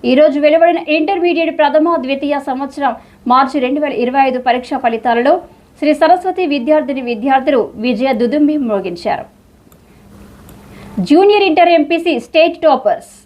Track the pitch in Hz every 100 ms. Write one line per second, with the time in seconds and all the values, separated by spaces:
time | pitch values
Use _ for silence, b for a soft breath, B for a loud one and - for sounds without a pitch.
0 | 240 254 302 285 294 320 339 330 330 311
1 | 311 403 349 320 330 320 294 302 320 339
2 | 254 269 285 285 277 262 277 285 277 233
3 | B B - 254 269 294 247 285 294 -
4 | 247 269 269 254 254 247 247 262 240 226
5 | 240 233 254 359 - b b _ 294 302
6 | 320 359 370 370 349 285 240 302 254 277
7 | 240 233 262 269 262 277 202 - 233 214
8 | 262 233 233 294 294 302 247 202 185 175
9 | 214 170 - _ _ _ _ _ b b
10 | b - - - - - - B B -
11 | 180 302 403 415 392 339 339 330 302 339
12 | 339 269 - 330 339 339 320 254 208 175
13 | - -